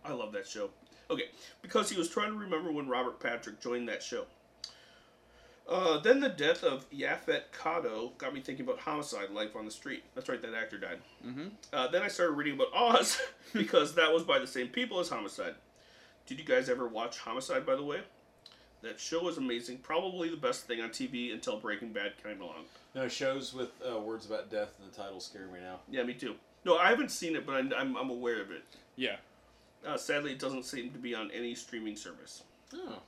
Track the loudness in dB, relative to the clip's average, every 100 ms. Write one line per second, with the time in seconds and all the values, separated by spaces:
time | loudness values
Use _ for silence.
0 | -6 -6 -4 -6 -6 -4 -4 -6 -20 -20
1 | -4 -2 -2 -8 -20 -18 0 2 2 0
2 | 0 0 -2 -2 -2 -2 0 -2 0 0
3 | 0 -2 -2 -2 -6 -8 -4 -2 -2 -4
4 | -4 -6 -6 -12 _ -16 -16 -16 -20 -20
5 | -20 _ -20 -20 -20 -20 -2 2 4 6
6 | 8 8 8 4 4 4 4 2 -6 -4
7 | -2 -2 2 0 0 -4 0 0 0 -4
8 | -6 -6 -6 -6 -8 -6 -2 -2 -2 -2
9 | -2 -4 -4 -4 -4 -4 -10 -10 -8 -10
10 | -8 -10 -4 -4 -4 -4 -4 -6 -8 -8
11 | -12 -16 -12 -8 -10 -12 -6 0 2 2
12 | 2 2 2 4 0 2 2 6 8 8
13 | 6 2 -2 -6 -6 -2 6 6 6 6
14 | 6 6 6 2 2 -4 -2 -2 -2 0
15 | -2 -2 -4 -6 -6 -8 -18 -20 -20 -20
16 | -20 -20 -12 -10 4 4 6 0 0 -2
17 | -4 -4 -4 -4 0 0 2 0 0 -4
18 | -6 -18 _ _ -20 -20 -20 -14 -12 -8
19 | -2 0 0 0 0 -2 -4 -12 0 0
20 | 0 -2 -2 0 0 0 -4 -4 -4 -4
21 | -4 -2 -4 -4 -4 -4 -4 -4 -4 -4
22 | -4 -6 -10 -10 -10 -12 -14 -20 -12 -4
23 | -2 0 0 0 -4 -6 -8 -6 -4 -4
24 | -4 -6 -4 -4 -2 -2 -2 -6 -20 -12
25 | -10 -10 -12 -12 -12 -10 -10 -12 -6 -2
26 | -2 -2 -6 -8 _ -6 6 8 8 6
27 | 2 -2 -2 -2 0 0 2 0 0 -2
28 | -2 -2 0 -2 -4 -10 -14 -20 -20 -2
29 | -2 -2 -10 -20 -20 -20 -20 _ -6 -4
30 | 0 0 0 -2 -4 -4 -6 -6 -6 -6
31 | -6 -4 -4 -4 -6 -6 -8 -6 -6 -6
32 | -10 -14 -16 -18 -20 -20 -16 -12 -10 -10